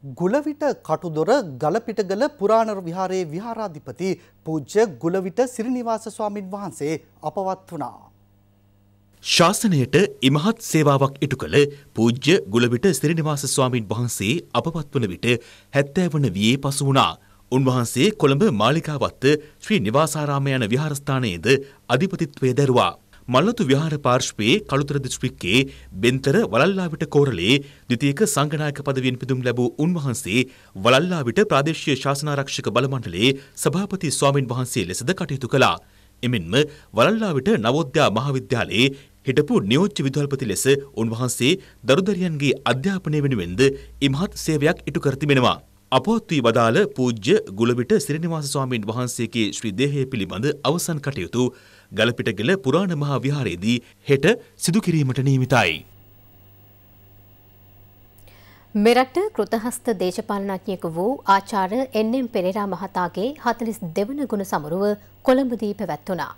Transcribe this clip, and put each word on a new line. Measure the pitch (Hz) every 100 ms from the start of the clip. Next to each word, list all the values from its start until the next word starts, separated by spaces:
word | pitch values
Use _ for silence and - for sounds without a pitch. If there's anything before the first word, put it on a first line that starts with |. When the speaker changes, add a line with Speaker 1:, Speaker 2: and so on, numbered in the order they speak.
Speaker 1:
ගුලවිට | 139 127 175 262 302 294 294 214
කටුදොර | - 156 175 151 160 269 190 131
ගලපිටගල | 151 196 - 214 190 202 285 -
පුරාණ | 202 220 220 202
විහාරයේ | 175 175 190 185 175
විහාරාධිපති | 156 233 226 214 151 - - 185 175 - _ -
පූජ්‍ය | 160 131 202 220 131
ගුලවිට | 165 185 185 - 254
සිරිනිවාස | - 226 247 233 220 220
ස්වාමින් | - 214 208 185
වහන්සේ | 202 202 - 147 160 - _
අපවත් | 151 202 190 185 -
වුණා. | 165 131 98 - _ _ _ _ _ _ _ _ _ _ _
Speaker 2:
ශාසනයට | - - 170 208 226 160 123 147 202 -
ඉමහත් | 135 147 180 220
සේවාවක් | - 165 143 139 135 135
ඉටු | 143 135
කළ | 78 127 143 143 -
පූජ්‍ය | - 113 120 131 185 -
ගුලවිට | 110 120 120 196
සිරිනිවාස | 165 147 165 156 147 135
ස්වාමින් | - 131 127 104
වහන්සේ | 107 120 - 101 156 -
අපවත් | 120 170 165 147
වන | 139 107
විට | 85 113 120 - - _
හැත්තෑ | 139 139 165 180
වන | 151 135
වියේ | 92 107 135
පසු | 139 139 139
වුණා. | 131 98 80 _ _ _
උන්වහන්සේ | 131 131 127 117 117 175
කොළඹ | 214 147 135 214
මාලිකාවත්ත | 110 107 156 160 147 104 - 131 151 - _
ශ්‍රී | - 214
නිවාසාරාම | 98 123 156 156 147 139 139
යන | 131 110
විහාරස්ථානයේද | 120 156 143 - 135 123 87 92 135 139 - _
අධිපතිත්වය | 127 185 170 156 - 131
දැරුවා. | 127 139 120 92 - _ - -
මල්ලතු | 123 185 240 160
විහාර | 135 160 151
පාර්ශ්වයේ | 135 123 - - 107 196
කළුතර | 208 139 147 143
දිස්ත්‍රික්කයේ | 123 - - - 92 113 135 - - 90
බෙන්තර | 113 131 139 170 233
වලල්ලාවිට | 110 160 190 180 156 156
කෝරළේ | 147 143 98 90 139 143 -
ද්විතීයක | _ 120 143 139 220
සංඝනායක | - 147 151 151 143
පදවියෙන් | 143 135 131 123
පිදුම් | 127 131
ලැබූ | 123 120 123 -
උන්වහන්සේ | 156 175 139 117 87 110 127 - - 92
වලල්ලාවිට | 101 131 180 175 123 113
ප්‍රාදේශීය | 214 143 143 156 - 131
ශාසනාරක්ෂක | 139 139 151 139 135 - -
බල | 110 135
මණ්ඩලයේ | 131 104 85 123 135 - -
සභාපති | 160 165 202 190 165 -
ස්වාමින් | 139 143 131
වහන්සේ | 120 123 - 87
ලෙසද | 92 123
කටයුතු | 185 170 135 117
කළා. | 139 120 85 - _ _ _
එමෙන්ම | 123 123 82 117 151 - -
වලල්ලාවිට | 104 135 220 214 147 127 220
නවෝදයා | 110 139 151 156 127
මහාවිද්‍යාලයේ | 104 139 131 - 120 98 95 135 135 - _
හිටපු | - 127 226 233 98
නියෝජ්‍ය | 127 196 - 135
විදුහල්පති | 135 143 139 120
ලෙස | 92 131 135 139 -
උන්වහන්සේ | 113 113 127 - 123 185 - -
දරුදරියන්ගේ | 107 139 190 185 180 151 147 -
අධ්‍යාපනය | - 127 160 190 165 151 143
වෙනුවෙන්ද | 123 87 90 135 139 - -
ඉමහත් | 139 135 196 - -
සේවයක් | 156 143 180 -
ඉටු | 156
කර | 143 135
තිබෙනවා. | 147 135 120 87 - _ _
අපවත් | 131 196 226 -
වී | 156
වදාළ | 135 131 113 131 208
පූජ්‍ය | - 127 117 101 208 -
ගුලවිට | 95 117 123 120 214
සිරිනිවාස | - 151 170 160 143
ස්වාමීන් | 143 135 123 104
වහන්සේගේ | 110 123 - 113 120 104
ශ්‍රී | - 113 95
දේහය | 139 143 131
පිළිබඳ | 135 92 92 135 -
අවසන් | - 165 - 139
කටයුතු | 143 131 85 113 127 - - - _
ගලපිටගල | 95 113 117 110 101 110 196
පුරාණ | 131 147 196 165
මහා | 143 135
විහාරයේදී | 123 147 117 87 101 120 - _ -
හෙට | 139 156 233 - _
සිදු | - 185
කිරීමට | 202 160 135 123
නියමිතයි. | 135 135 127 127 95 78 - - - - - - - _ _ _ _ _ _ - - - _ _ - - - _ - _ - - - - _ 214
Speaker 3:
මෙරට | 214 240 254 - 415
කෘතහස්ත | - 202 226 226 - - 202
දේශපාලනඥයෙකු | 180 180 214 202 196 190 - 185 175 165
වූ | 196 277 -
ආචාර්ය | 196 196 214 185 220 262
එන් | 214 220
එම් | 254 247
පෙරේරා | 208 180 190 202
මහතාගේ | 180 190 - 180 - 214 294
හතළිස් | 247 226 226 220 175
දෙවන | 160 208 277 277
ගුණ | 208 190
සමරුව | 185 151 175 202 208 - - -
කොළඹදී | 262 269 226 208
පැවැත්වුණා. | 202 190 151 - 170 139